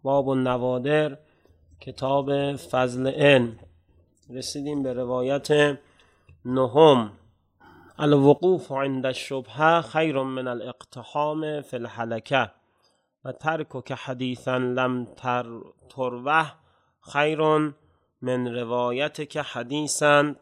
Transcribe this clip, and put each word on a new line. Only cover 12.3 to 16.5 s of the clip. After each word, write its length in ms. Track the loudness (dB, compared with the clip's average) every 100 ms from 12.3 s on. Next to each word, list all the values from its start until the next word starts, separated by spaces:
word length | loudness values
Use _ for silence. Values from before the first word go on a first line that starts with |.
| -2 -2 _ _ _ _ _ _ _ -16
و 60 |
ترکک 600 | -6 -6 -6 -8 -12 -12
حدیثاً 640 | -12 -10 -8 -8 -6 -4 -2
لم 480 | -2 -2 -2 -2 -8
تر-، 680 | -10 -4 -4 -6 -16 -20 _ _
تروه 640 | -8 -8 -6 -2 0 -2